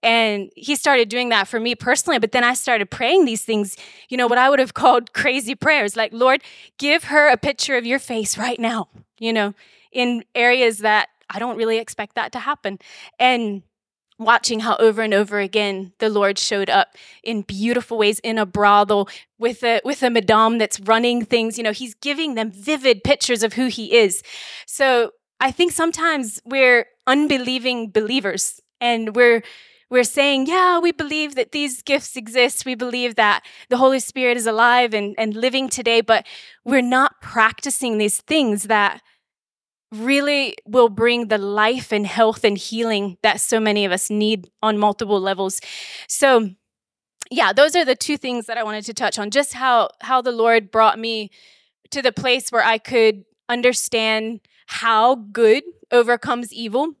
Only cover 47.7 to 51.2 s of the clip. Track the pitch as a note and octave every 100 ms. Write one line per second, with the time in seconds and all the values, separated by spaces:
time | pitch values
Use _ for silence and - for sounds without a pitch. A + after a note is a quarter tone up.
47.7 | E4 D4 B3+ - D4 C4+ B3 A3 A#3 A3
48.7 | G#3+ G#3 A3 A3 - G#3 C4 C#4+ A#3+ C4
49.7 | A#3+ G3+ _ A3 C4 B3+ A#3+ A3+ A3+ G3
50.7 | A3 A3 - A3+ A3